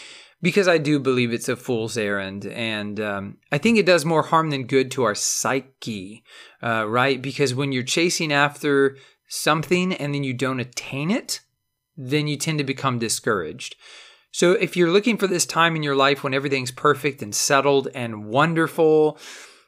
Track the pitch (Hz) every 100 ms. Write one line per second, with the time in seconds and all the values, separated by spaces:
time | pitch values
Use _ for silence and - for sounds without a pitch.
0 | - - - - 175 202 185 165 147 147
1 | 131 127 120 117 - 117 - 117 110 113
2 | 104 101 95 98 101 - 113 107 104 104
3 | 107 98 101 - - 147 220 226 180 175
4 | 151 160 - 160 160 139 123 135 127 135
5 | 113 104 - - 110 135 - - - 104
6 | 95 113 _ - - - 120 113 107 120
7 | 135 127 135 135 135 127 143 127 127 175
8 | 175 - 160 143 147 143 147 139 139 135
9 | - _ - - 156 156 151 180 185 185
10 | 143 143 135 127 131 131 120 - - 139
11 | 156 247 - - _ _ _ _ _ -
12 | 127 151 147 143 160 156 135 135 139 123
13 | 113 - 123 101 78 123 - - - -
14 | - _ _ - 175 190 185 180 165 196
15 | 220 202 190 175 - 165 165 160 147 139
16 | 135 139 139 135 139 135 127 - 151 139
17 | 147 139 104 104 - 139 139 139 131 135
18 | 117 107 107 127 160 165 156 - 160 156
19 | 151 151 - - - -